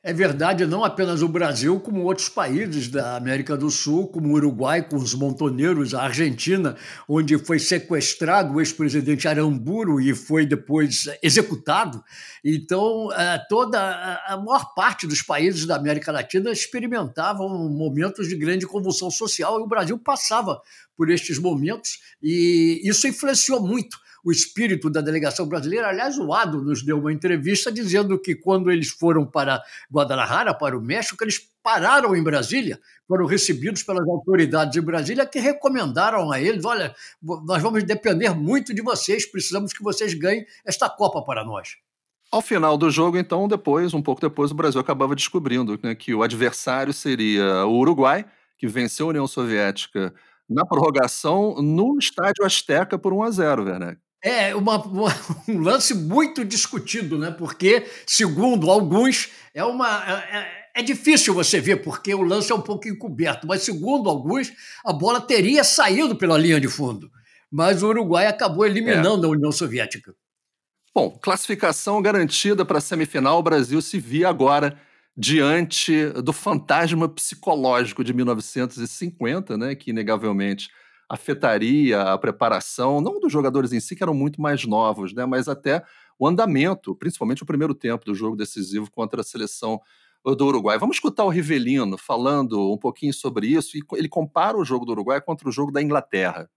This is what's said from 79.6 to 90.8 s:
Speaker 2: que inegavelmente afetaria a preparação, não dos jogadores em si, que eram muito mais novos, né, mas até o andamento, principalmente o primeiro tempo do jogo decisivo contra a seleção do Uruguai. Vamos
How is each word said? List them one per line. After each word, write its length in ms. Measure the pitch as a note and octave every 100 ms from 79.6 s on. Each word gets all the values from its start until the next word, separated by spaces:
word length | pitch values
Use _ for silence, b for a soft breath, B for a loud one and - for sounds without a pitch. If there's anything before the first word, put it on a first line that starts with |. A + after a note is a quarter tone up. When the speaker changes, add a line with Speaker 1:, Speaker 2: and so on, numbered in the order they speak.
| B2+ C#3
Speaker 2:
que 160 | -
inegavelmente 760 | A2+ G#2 A2 A2 G2 G2+ G2 - b b b b
afetaria 920 | - - C#3 C3 G#2 A2+ D3 C#3 G#2
a 160 | F#2+ F#2+
preparação, 840 | A2+ G2+ A#2 G2 - - B2+ C#3+
não 200 | F3+ G4+
dos 120 | F#4
jogadores 400 | D3 C3+ C3+ B2+
em 80 | A#2+
si, 160 | - F3
que 80 |
eram 100 | F3+
muito 280 | C#3+ C#3+ D3
mais 240 | D3 C#3+ A#2
novos, 480 | G#2+ A2 G#2+ F#2
né, 120 | A2 B2
mas 220 | B2+ C3
até 340 | C#3 C#3+ D#3 b b b _
o 80 | C3+
andamento, 640 | F3+ A3+ C#3 E3 F#3+ - -
principalmente 480 | G2 - A2+ -
o 20 | -
primeiro 280 | C#3 D3+
tempo 300 | C#3+ A#2 A#2
do 100 | G#2+
jogo 220 | G2 A2 G#2
decisivo 560 | G#2 - F#2+ G#2 G#2
contra 300 | - A2 -
a 20 |
seleção 560 | G#2+ A#2+ A2 - A2+ A2 b b b b
do 220 | C3 C3+ C#3
Uruguai. 320 | C3 G2+
Vamos 200 | A2